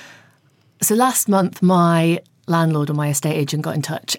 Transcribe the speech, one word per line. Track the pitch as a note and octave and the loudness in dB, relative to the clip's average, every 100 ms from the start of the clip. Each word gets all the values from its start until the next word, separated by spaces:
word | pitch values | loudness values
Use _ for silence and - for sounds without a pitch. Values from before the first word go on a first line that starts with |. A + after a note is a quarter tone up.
| - - _ _ _ _ _ - | -20 -20 _ _ _ _ _ -6
So | - A3 | -2 2
last | B3+ - - | 2 0 0
month, | G3 F3+ - | 2 0 0
my | F#3 F3+ E3+ E3 E3 E3+ - _ - | 2 4 4 2 2 0 -6 _ -2
landlord | E3 E3 D3+ D3 | 0 0 0 -2
or | |
my | D3+ D3 | -2 -2
estate | C#3+ D#3 D#3 | -2 -2 -2
agent | C#3+ D3+ | -4 -4
got | D#3 | -4
in | D3+ | -4
touch | C#3 - - | -6 -8 -10